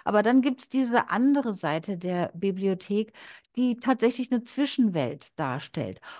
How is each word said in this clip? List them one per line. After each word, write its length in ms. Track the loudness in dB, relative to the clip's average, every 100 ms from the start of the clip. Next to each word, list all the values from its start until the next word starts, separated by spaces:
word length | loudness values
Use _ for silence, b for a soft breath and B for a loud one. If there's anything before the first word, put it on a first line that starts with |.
Aber 200 | B 2
dann 180 | 4 4
gibt's 260 | 4 0 -4
diese 420 | -2 2 2 2
andere 440 | 2 4 2 0
Seite 440 | -2 -2 -2 -4 -6
der 340 | -2 -2 -2
Bibliothek, 800 | -2 -4 0 -2 -2 -2 -2 -4 -8 B B B -2
die 220 | 0 0
tatsächlich 540 | 0 2 2 0 -2
eine 120 | -4
Zwischenwelt 920 | -2 -2 0 2 2 2 -2 -4 -12 -6
darstellt 640 | -4 -4 -6 -6 -6 -8 B